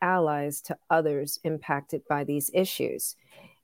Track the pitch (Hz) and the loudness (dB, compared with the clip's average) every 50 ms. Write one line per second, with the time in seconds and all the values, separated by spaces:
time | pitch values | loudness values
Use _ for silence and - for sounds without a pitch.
0 | 180 175 185 180 165 151 151 147 143 147 143 - - - 180 - _ - 160 165 | 0 2 4 4 4 2 2 0 -2 -4 -6 -8 -8 -8 -10 -6 _ 2 4 4
1 | 156 156 147 139 143 147 - - - 160 160 147 - - 147 139 143 - - 139 | 4 2 0 0 -2 -4 -6 -4 -4 -4 -4 -4 -2 -2 -2 -2 -2 -4 -8 -6
2 | - - 151 143 143 - 147 147 139 - - 180 190 185 - - 135 - - - | -2 -2 -2 -2 0 -2 -2 -2 -2 0 2 2 2 0 0 -2 -2 -2 -2 -4
3 | - - - _ _ _ - - - - _ _ | -6 -8 -8 _ _ _ -20 -20 -20 -20 _ _